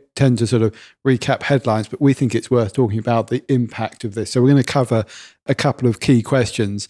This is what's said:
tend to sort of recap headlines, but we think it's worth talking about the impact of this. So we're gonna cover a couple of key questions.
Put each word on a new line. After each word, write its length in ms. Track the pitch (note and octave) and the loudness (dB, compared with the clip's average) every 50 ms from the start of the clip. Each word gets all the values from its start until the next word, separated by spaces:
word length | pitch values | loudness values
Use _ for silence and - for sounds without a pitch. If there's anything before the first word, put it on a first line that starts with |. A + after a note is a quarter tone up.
| _ _ _ | _ _ _
tend 240 | - C#3 C3+ B2 A2 | 0 2 2 2 2
to 80 | A#2+ G#2 | 0 0
sort 140 | B2+ A#2 | 0 2
of 140 | A2 A2 G#2+ - - - _ _ _ | 0 0 -2 -4 -14 -20 _ _ _
recap 380 | C3+ C3 A#2 - - C3+ - - | 0 0 0 0 -2 -4 -2 0
headlines, 440 | - C#3+ C3+ - B2+ A2 A2 A2 - | 0 -2 0 0 0 -2 -2 -2 -6
but 140 | - - | -6 0
we 120 | D3 C#3 C3+ | 2 2 2
think 200 | - C#3+ B2 A2+ | 2 0 -2 -2
it's 160 | A#2 - - | -2 -4 0
worth 240 | C3 B2 A#2 G2+ - | 0 0 0 0 0
talking 260 | - C3 A2 G2 A2+ | -2 -2 0 0 -4
about 280 | G#2+ - A#2 A#2 A2 - | -2 -2 -2 -2 -2 -2
the 160 | C3+ C3+ - _ | -4 -6 -4 _
impact 520 | C#3 C3 A#2+ A2+ - - A2+ G#2+ - - - | -2 -2 -2 -4 -6 -8 -8 -8 -8 -10 -12
of 120 | A2+ G2 | -10 -8
this. 160 | A2+ G#2+ - | -8 -8 -4
So 100 | - C3 | 0 2
we're 80 | A#2+ C3 | 4 6
gonna 140 | C#3+ C#3 B2 | 6 4 4
cover 420 | - - C#3+ C3 - A#2+ A2+ G#2 - - - - - _ _ _ | 2 0 -2 0 0 0 -2 -2 -4 -8 -18 -20 -20 _ _ _
a 100 | - C3+ | -4 -4
couple 320 | - - C#3+ B2+ - B2+ B2 | -2 0 -2 -2 0 0 -2
of 120 | G#2+ - | -2 0
key 220 | - - C#3 A#2+ | 0 2 2 2
questions. 680 | G#2 - - C3 A#2+ G2+ - - A2+ G2+ G2+ G2+ - - | 2 2 0 0 0 -2 -2 -4 -4 -4 -4 -8 -10 -12